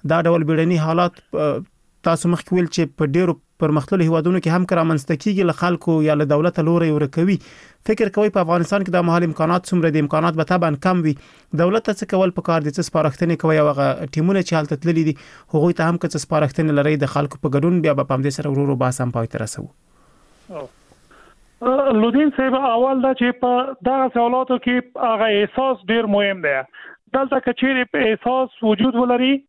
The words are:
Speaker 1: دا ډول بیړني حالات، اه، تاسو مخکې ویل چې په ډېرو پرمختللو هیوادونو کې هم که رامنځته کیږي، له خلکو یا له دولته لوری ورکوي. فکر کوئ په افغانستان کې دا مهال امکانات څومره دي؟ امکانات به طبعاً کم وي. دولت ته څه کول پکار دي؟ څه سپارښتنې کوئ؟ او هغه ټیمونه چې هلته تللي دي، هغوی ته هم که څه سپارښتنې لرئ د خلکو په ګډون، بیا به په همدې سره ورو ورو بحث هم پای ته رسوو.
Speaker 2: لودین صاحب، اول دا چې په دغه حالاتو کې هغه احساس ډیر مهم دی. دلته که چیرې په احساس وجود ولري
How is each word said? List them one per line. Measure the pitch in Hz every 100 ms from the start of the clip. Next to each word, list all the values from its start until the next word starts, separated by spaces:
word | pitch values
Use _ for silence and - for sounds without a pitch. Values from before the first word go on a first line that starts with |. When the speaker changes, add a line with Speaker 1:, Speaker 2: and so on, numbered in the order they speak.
| 143
Speaker 1:
دا | 165 170
ډول | 170 156
بیړني | 160 165 175 156
حالات، | 165 175 - _
اه، | - 151 - 180 _ _ _
تاسو | 175 165 170
مخکې | 175 -
ویل | 180 170
چې | - 160 -
په | 151
ډېرو | 156 180 165 _ _
پرمختللو | 156 151 139 190 160
هیوادونو | 165 160 185
کې | 160 175
هم | 180
که | 175
رامنځته | 160 156 - 160
کیږي، | 214 196 180
له | 156
خلکو | 180 170 - 160
یا | 151 147
له | 147
دولته | 147 175 170 160
لوری | 170 165 151
ورکوي. | 143 165 180 190 - - - _ -
فکر | 214 214 202
کوئ | 208
په | 196
افغانستان | 165 175 170 202
کې | 185 175
دا | 170
مهال | 170 170
امکانات | - 160 180 -
څومره | 180 160
دي؟ | 156
امکانات | 147 151 170 160
به | 156
طبعاً | 185 170 143
کم | 185 180 156
وي. | 143 - - _ 151
دولت | 175 220 220
ته |
څه | 202 202
کول | 190 190 180
پکار | 170 165 147
دي؟ |
څه | 143 165
سپارښتنې | 165 151 - 170 165
کوئ؟ | 160 156
او | 147
هغه | 139 139 - 160
ټیمونه | 156 170 196 180
چې | 160
هلته | 147 147
تللي | 165 165 156
دي، | 139 - - _
هغوی | 156 165 170
ته | 160
هم | 175
که | 165
څه | 151
سپارښتنې | - 156 147 156 156 143
لرئ | 143 151
د | 139
خلکو | 143 143 -
په | 147 135
ګډون، | 165 175 156
بیا | 139
به |
په | 135 131
همدې | 139 139
سره | 160
ورو | 135 143
ورو | 131
بحث | 127 127 123
هم | 120
پای | 117
ته | 110
رسوو. | 110 - - _ _ _ _ _ _ _ - 170 135 _ _ _ _ - - _ _ _ 240 269 277 220
Speaker 2:
لودین | 226 262 302 269
صاحب، | 262
اول | 262 269 233 262 269
دا | 269
چې | 262 247 247
په | 247 247 269 262 247
دغه | 269 262 240
حالاتو | 240 254 254 247
کې | 247 247 247 - 240
هغه | 220 220 208
احساس | 208 - 269 254 185
ډیر | 226 226 202
مهم | 202 190 156
دی. | 135 131 - - - _ 262
دلته | 269 269
که | 254
چیرې | 240 262 262 247
په | - 220
احساس | 220 240 254 254 - 220
وجود | 208 262 233
ولري | 247 247 254 277